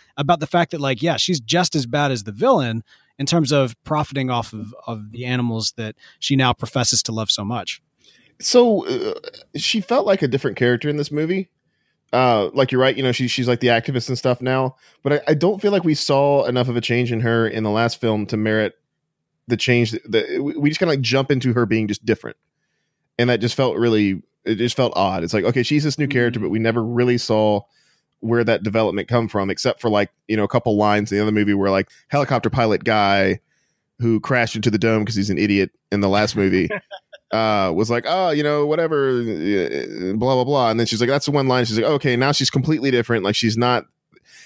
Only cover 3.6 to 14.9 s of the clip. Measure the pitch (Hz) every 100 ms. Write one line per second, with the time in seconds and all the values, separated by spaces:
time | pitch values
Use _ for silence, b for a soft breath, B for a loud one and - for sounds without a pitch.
3.6 | 131 117 - 151 147 139 131 120 113 110
4.6 | 104 - - 113 107 120 123 127 120 113
5.6 | 104 - 110 - b b - 135 127 123
6.6 | 117 131 123 110 - 110 110 - 101 117
7.6 | 92 - _ _ b b b - - 247
8.6 | 240 202 87 127 104 - - - - -
9.6 | - 220 - 254 392 196 135 - 127 95
10.6 | 123 120 147 147 147 147 160 190 190 _
11.6 | _ _ _ _ _ 120 127 110 95 135
12.6 | 127 131 131 113 131 117 127 - 123 120
13.6 | 123 117 - 131 - 127 131 123 127 131
14.6 | 131 - b